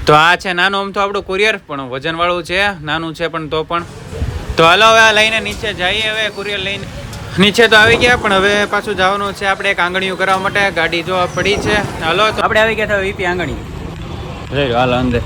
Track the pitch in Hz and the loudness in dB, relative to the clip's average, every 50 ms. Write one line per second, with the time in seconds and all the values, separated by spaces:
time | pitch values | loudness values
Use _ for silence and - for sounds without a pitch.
0 | - - 151 151 160 170 180 175 - 196 175 175 180 196 202 196 196 196 185 202 | 2 4 4 6 6 6 4 2 0 -2 -2 0 0 0 0 -2 -4 -4 -2 -2
1 | 196 202 202 202 - - 190 190 214 220 214 190 - - 147 139 135 127 127 135 | -2 -2 -2 -4 -6 -4 -2 0 2 0 0 -2 -6 -10 -10 -8 -8 -8 -8 -6
2 | 131 165 160 165 170 175 175 175 165 165 175 190 202 208 196 160 147 151 151 165 | -6 -6 -4 -2 0 0 0 -2 -4 -4 -2 0 0 0 -2 -4 -6 -4 -4 -4
3 | 165 165 156 165 170 160 156 160 160 143 160 156 156 156 165 170 170 - - - | -4 -6 -6 -6 -6 -6 -4 -6 -6 -4 -4 -4 -4 -2 -4 -4 -6 -6 -12 -16
4 | - - - - - - - - - - - 170 165 165 175 196 220 226 226 226 | -14 -12 -8 -6 -6 -6 -6 -6 -8 -2 2 4 6 6 6 6 6 6 8 8
5 | 226 220 208 208 214 220 220 220 202 208 208 - - 214 190 165 180 185 202 220 | 6 6 6 4 4 2 2 0 -2 -4 -6 -6 -6 -6 -4 -2 -2 -2 -2 -2
6 | 220 214 214 220 220 208 - 196 196 208 202 196 190 196 202 196 196 - - - | -2 -2 -2 -2 -4 -4 -4 -6 -6 -6 -6 -6 -6 -6 -6 -8 -10 -12 -12 -12
7 | - - - - - - - 165 190 208 190 - 226 220 220 214 214 226 233 233 | -12 -12 -12 -12 -12 -6 -2 2 2 4 4 4 4 6 6 6 8 6 6 4
8 | 240 240 247 240 - 214 196 190 190 202 202 208 208 202 208 202 202 214 202 180 | 4 4 2 2 2 0 2 2 2 2 2 2 0 0 -2 -2 -2 -2 -2 0
9 | 185 185 202 202 202 196 185 - 202 190 190 190 196 196 196 185 175 175 180 190 | 0 0 0 0 -2 -4 -6 -4 -2 -2 -2 0 0 -2 0 0 0 0 0 -2
10 | 190 190 185 160 190 190 190 190 190 196 190 208 202 196 175 170 165 165 165 170 | -2 -2 -2 -2 0 0 0 0 0 0 0 0 0 0 0 0 -2 0 -2 -2
11 | 156 175 190 180 180 175 - 180 180 190 208 202 - 214 208 208 196 - - - | -2 -2 -2 0 0 -2 -2 -2 0 0 0 0 0 0 0 0 0 -2 -4 -4
12 | 165 160 170 190 214 220 208 214 196 - 220 214 220 226 220 208 214 202 208 202 | -4 -2 0 2 2 0 0 0 -2 0 2 2 2 2 2 0 -2 -2 -2 -2
13 | 190 196 208 202 185 180 180 180 170 139 117 104 - - - - - - - - | -2 -4 -4 -4 -4 -2 -2 -2 -4 -6 -6 -8 -10 -10 -12 -10 -10 -10 -12 -12
14 | - - - - - - - - - - 123 139 143 127 117 120 127 127 123 123 | -12 -12 -10 -10 -10 -10 -12 -12 -10 -6 -4 -2 -2 0 0 2 2 2 2 2
15 | 127 123 117 117 110 | 0 0 0 -2 -2